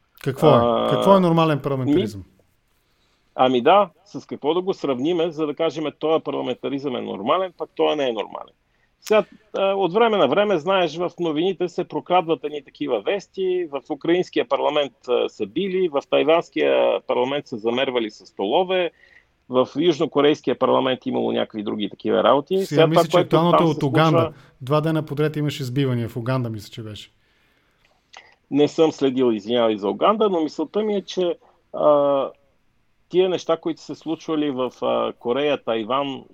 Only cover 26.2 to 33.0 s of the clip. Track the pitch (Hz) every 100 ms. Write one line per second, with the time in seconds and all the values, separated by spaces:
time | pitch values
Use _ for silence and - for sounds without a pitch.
26.2 | 113 131 120 110 98 - 107 104 - _
27.2 | _ _ _ _ _ _ _ _ _ -
28.2 | - _ _ 139 147 - 156 139 135 127
29.2 | 123 110 107 120 117 107 98 104 180 214
30.2 | 214 180 151 - 151 202 214 202 180 -
31.2 | 175 156 _ _ _ - 151 147 143 139
32.2 | 127 - _ _ _ _ _ _